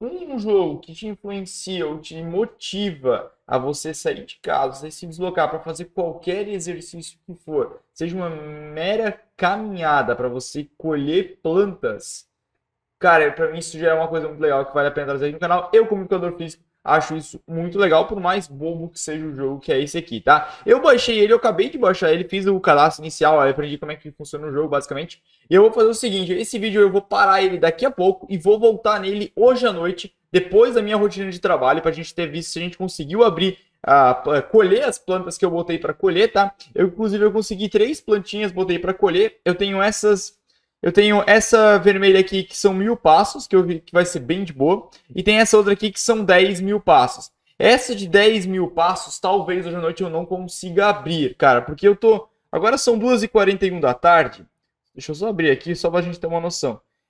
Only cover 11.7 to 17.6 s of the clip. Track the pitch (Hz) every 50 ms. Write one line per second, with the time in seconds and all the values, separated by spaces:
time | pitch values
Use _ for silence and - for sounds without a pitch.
11.7 | 175 - - 113 104 - - - - - - _ _ _ _ _ _ _ _ _
12.7 | _ _ _ _ _ - - 180 165 156 151 143 - 160 165 156 160 170 165 -
13.7 | - 156 165 165 160 160 165 160 160 160 151 151 151 147 156 147 139 135 135 -
14.7 | - 147 143 143 143 147 143 135 139 135 143 147 151 160 175 170 175 180 180 -
15.7 | - 226 226 220 208 196 185 - 196 180 175 175 170 - 165 156 - _ _ _
16.7 | _ _ - - 147 156 156 - 156 160 147 - - - _ - 165 165